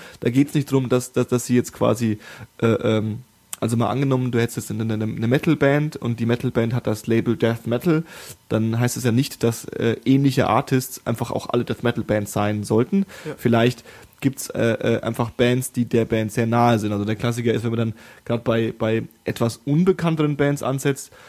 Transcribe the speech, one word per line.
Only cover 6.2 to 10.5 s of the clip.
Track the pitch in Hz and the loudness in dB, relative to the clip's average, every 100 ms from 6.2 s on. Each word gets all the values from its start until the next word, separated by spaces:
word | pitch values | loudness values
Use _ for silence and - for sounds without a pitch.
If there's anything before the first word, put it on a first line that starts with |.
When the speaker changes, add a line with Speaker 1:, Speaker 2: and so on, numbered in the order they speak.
| 113 | 0
Speaker 1:
Metal-Band | 120 127 120 117 | 0 0 0 0
hat | 123 113 | 0 -2
das | 107 - | -2 0
Label | 113 120 110 | 0 2 0
Death | 113 117 113 | 0 0 -2
Metal, | 120 175 156 160 - - - - | -2 0 0 -2 -12 -18 -14 -4
dann | 110 113 117 | -2 0 0
heißt | 120 120 | 0 0
es | |
ja | 123 | 0
nicht, | 117 143 - | 2 0 0
dass, | 117 117 - | -2 -2 -6
äh, | - 113 107 127 | -2 -2 0 2
ähnliche | 135 139 131 | 4 4 2
Artists | 95 | 2